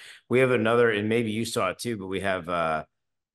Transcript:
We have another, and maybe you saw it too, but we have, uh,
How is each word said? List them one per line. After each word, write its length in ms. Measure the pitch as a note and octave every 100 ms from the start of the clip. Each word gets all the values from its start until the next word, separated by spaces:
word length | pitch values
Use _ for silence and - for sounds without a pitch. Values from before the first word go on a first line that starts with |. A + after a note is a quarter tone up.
| - - -
We 100 | B2
have 140 | B2+
another, 380 | B2 A2 A#2+ A#2+
and 180 | G#2 G#2+
maybe 240 | A#2 A2+
you 120 | G#2+
saw 260 | A2+ A#2 F#2
it 80 | -
too, 180 | A#2+ A2
but 100 | F#2+
we 140 | F#2+
have, 280 | G2 F#2 E2
uh, 360 | F2 D#2+ D#2 D2 _ _ _ _